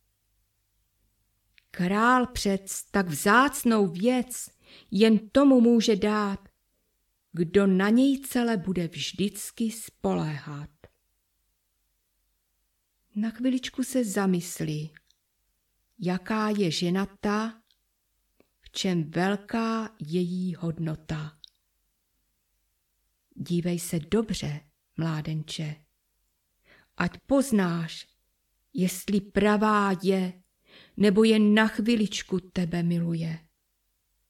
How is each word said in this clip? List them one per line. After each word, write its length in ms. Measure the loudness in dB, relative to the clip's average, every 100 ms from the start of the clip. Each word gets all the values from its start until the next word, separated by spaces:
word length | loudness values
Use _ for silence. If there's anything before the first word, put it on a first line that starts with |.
| _ _ _ _ _ _ _ _ _ _ _ _ _ _ _ _ _
Král 560 | -4 -2 2 4 4 2
přec 560 | -2 -2 -2 -4 -12
tak 240 | -4 -2 0
vzácnou 800 | 0 4 6 4 2 0 2 2
věc 600 | 0 0 0 -2 -10 -14 _ _ -20 -6
jen 380 | 4 4 4 2
tomu 320 | 4 6 8
může 340 | 6 4 4 2
dát, 540 | 0 0 -2 -4 -12 _ _ _ _ _ _ _ _
kdo 360 | -4 0 4 4
na 220 | 4 4
něj 320 | 4 4 2
celé 360 | -2 -2 0 -2
bude 300 | -2 -4 -4
vždycky 840 | -6 -10 -4 -4 -4 -14 -6 -6
spoléhat. 960 | -6 -16 _ -4 -2 -4 -8 -10 -14 -14 _ -20 _ _ _ _ _ _ _ _ _ _ _ _ _ _ _ _ _ _ _ _ _ _ -6
Na 140 | -6
chviličku 540 | -2 -2 -2 -4 -8
se 220 | -4 -2 -2
zamysli, 840 | 0 2 0 -2 -8 -6 -6 -8 -16 _ _ _ _ _ _ _ _ _ -8
jaká 500 | -4 -4 -4 -2 0
je 220 | 0 0
žena 340 | 0 -2 -2 -4
ta, 580 | -4 -4 -2 -4 -10 _ _ _ _ _ _ _ _ _ _
v 100 | -16
čem 400 | -6 -2 -2 -2
velká 840 | -2 -2 -2 -6 -4 -4 -4 -8 -12
její 560 | -6 -4 -4 -4 -6 -6
hodnota. 840 | -8 -6 -6 -6 -8 -10 -10 _ -20 _ _ _ _ _ _ _ _ _ _ _ _ _ _ _ _ _ _ -14
Dívej 440 | -4 -4 -2 -4
se 200 | -4 -6
dobře, 640 | -2 -2 -2 -4 -6 -10 _ _ _ -6
mládenče, 800 | -4 -4 -6 -8 -8 -10 -10 -12 _ _ _ _ _ _ _ _ _ _ _ -6
ať 200 | -6 -6
poznáš, 920 | 0 0 2 2 2 -2 -6 -10 -18 _ _ _ _ _ _
jestli 480 | -4 -2 -2 -4 -4
pravá 680 | -2 0 2 2 2 2 0 -2
je, 380 | 0 0 -2 -8 _ _ _ -20 -16 0
nebo 260 | 2 6
jen 300 | 6 6 6
na 140 | 4 2
chviličku 720 | 0 0 0 0 -4 -6 -6
tebe 440 | -4 -4 -4 -2
miluje. 640 | 0 0 -2 -4 -4 -8 _ _ _ _ _ _ _ _